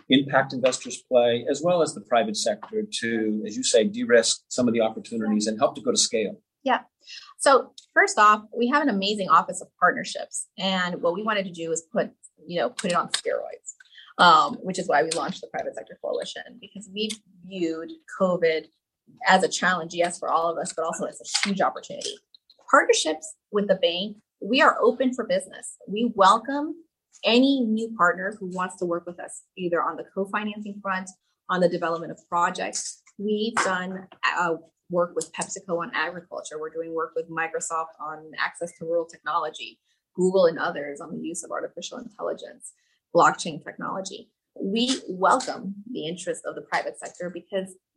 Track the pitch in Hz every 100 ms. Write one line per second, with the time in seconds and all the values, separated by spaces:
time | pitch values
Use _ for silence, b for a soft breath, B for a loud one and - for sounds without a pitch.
0 | - 131 139 135 139 135 127 123 123 -
1 | - 127 120 120 - 139 165 180 151 -
2 | - 117 110 104 117 107 - 110 107 -
3 | 117 113 110 107 107 113 131 117 104 110
4 | 120 120 113 - - - 123 113 110 113
5 | - 117 107 107 107 110 - - 123 104
6 | - 113 98 - _ _ 269 240 - _
7 | B B B - - 262 - - - 320
8 | 392 - 311 214 - - 240 294 294 202
9 | 196 214 180 165 180 - - - 180 -
10 | - - - - - - 190 185 180 175
11 | 170 180 214 208 190 170 165 160 - 196
12 | - - - _ - 170 123 - 196 175
13 | 170 - - - - - - - B B
14 | B - 180 156 147 - - 185 - 147
15 | 160 160 143 - - 156 - - - -
16 | - - - - - - 190 190 202 196
17 | 220 - _ _ 180 190 165 160 165 -
18 | - - 190 170 165 160 - _ _ _
19 | _ - - 185 - - 180 180 170 175
20 | 175 - - 151 170 160 180 - 165 175
21 | 170 - - - 202 190 139 117 - 113
22 | - - _ _ _ _ - 277 480 453
23 | 320 311 - - _ 208 202 190 170 170
24 | 208 214 _ _ 196 262 302 - 233 240
25 | 262 247 214 185 185 - - - - 208
26 | 233 - 190 220 254 285 302 330 - _
27 | _ _ - 240 269 277 226 220 226 -
28 | 175 175 190 208 185 180 185 - 175 170
29 | 175 170 - - - - 180 170 147 -
30 | - - 196 208 214 208 208 196 196 185
31 | 190 - _ _ - 180 175 170 165 165
32 | 156 160 _ 175 180 185 - - - -
33 | _ - 202 208 226 233 196 180 185 190
34 | 190 - - - 175 160 - _ - 170
35 | 175 160 156 - 180 - 185 170 165 -
36 | 160 180 - - - 151 156 160 165 165
37 | 165 165 165 160 160 165 - 165 160 -
38 | 151 156 156 - 170 - 170 - 160 170
39 | 165 - 147 165 160 - 113 123 _ _
40 | _ - 185 190 175 - 160 151 143 147
41 | 165 175 160 170 160 - - - - -
42 | - - 80 - - - - - _ _
43 | _ 170 156 156 131 - - - - 190
44 | 190 - - _ _ - 190 220 247 262
45 | - 185 185 262 - 143 190 202 - 247
46 | 151 180 - 165 - - - 165 - 160
47 | - - 175 175 - 196 190 - _